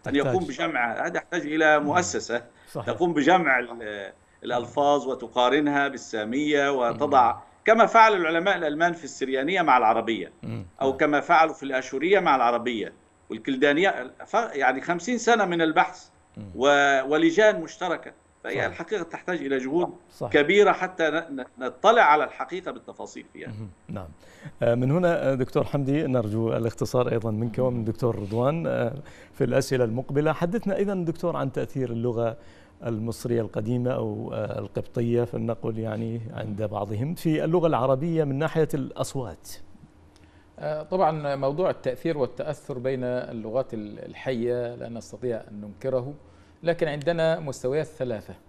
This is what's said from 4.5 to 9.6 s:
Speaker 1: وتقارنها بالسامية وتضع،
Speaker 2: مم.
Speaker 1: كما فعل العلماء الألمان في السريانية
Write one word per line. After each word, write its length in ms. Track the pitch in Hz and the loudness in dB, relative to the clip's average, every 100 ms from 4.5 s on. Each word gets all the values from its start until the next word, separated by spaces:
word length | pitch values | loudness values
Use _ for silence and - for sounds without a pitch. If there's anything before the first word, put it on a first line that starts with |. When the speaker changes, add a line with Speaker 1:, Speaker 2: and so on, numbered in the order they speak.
| 120 110 147 143 143 127 | -4 -2 0 4 2 0
Speaker 1:
وتقارنها 800 | 127 113 123 123 143 147 143 139 | -6 -4 2 4 4 2 0 0
بالسامية 840 | 123 - 113 107 131 151 147 139 | -4 -8 -6 -2 -2 0 2 2
وتضع، 640 | 135 120 110 143 135 120 | 2 0 0 4 6 6
Speaker 2:
مم. 60 | 120 - _ - | 2 -10 _ 4
Speaker 1:
كما 200 | 226 202 | 6 8
فعل 280 | 226 220 | 8 8
العلماء 440 | 196 160 165 190 180 | 6 2 2 2 0
الألمان 360 | 156 147 175 | -2 2 0
في 100 | 170 | 0
السريانية 580 | 135 - 131 131 143 190 | -12 -8 -2 -2 0 2